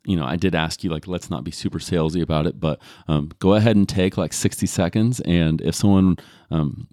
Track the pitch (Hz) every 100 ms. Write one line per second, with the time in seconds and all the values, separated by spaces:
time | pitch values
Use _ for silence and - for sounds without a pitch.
0 | - 90 65 85 95 82 80 - 95 78
1 | 87 87 - 78 80 - - 80 - 87
2 | 80 87 82 78 80 - 80 - - -
3 | - 76 76 - 92 107 113 107 98 98
4 | 92 104 82 - 101 - 95 - 87 110
5 | 113 123 - 87 80 82 - - 104 98
6 | 95 87 - - _ 80 73 - -